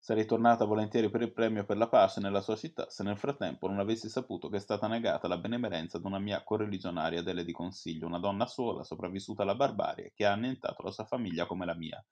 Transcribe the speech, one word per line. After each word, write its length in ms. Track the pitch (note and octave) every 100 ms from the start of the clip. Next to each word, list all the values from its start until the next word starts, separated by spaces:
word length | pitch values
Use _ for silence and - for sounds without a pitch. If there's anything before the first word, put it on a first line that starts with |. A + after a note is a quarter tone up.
"Sarei 240 | - A2 G#2+
tornata 380 | A2+ A#2 A#2
volentieri 460 | G#2+ G#2+ G#2+ A#2+ G#2+
per 120 | A2+
il 120 | A#2
premio 320 | - A2+ G#2+ G2
per 100 | G#2
la 140 | A#2
pace 320 | B2 G2 -
nella 180 | G2+ G2
sua 160 | G2 A2
città 340 | D#3+ - -
se 140 | -
nel 140 | G2 G#2
frattempo 500 | - C#3+ F#2 C2+ F#2
non 120 | G2
avessi 280 | G2 A2+ A2
saputo 400 | C3 B2 F#2+ A2+
che 80 | G2+
è 60 |
stata 260 | - G#2 G#2+
negata 400 | A2+ A2+ D2 F2
la 100 | F2+
benemerenza 600 | F2 A#2+ A#2+ E2 E2 F2
ad 80 | E2+
una 140 | G2
mia 220 | G2+ G2
correligionaria 800 | - G#2+ G#2+ G2 F#2 E2+ D#2+ E2+
delle 220 | F2 F2+
di 80 | F2
consiglio, 560 | D#2+ F2 F#2+ - D#2+ E2
una 100 | F2
donna 280 | G2 G2 A#2
sola 380 | - A#2+ F#2+
sopravvissuta 600 | - E2+ F2+ F#2+ G2 G#2+
alla 120 | G2 G#2
barbarie 580 | C#3 G#2+ - - - _
che 100 | G#2
ha 60 |
annientato 520 | G2+ B2 C3 - -
la 80 | -
sua 120 | -
famiglia 420 | G#2+ C3 G#2+ E2+ E2+
come 200 | F2+ F2+
la 100 | E2+
mia. 280 | D#2+ - -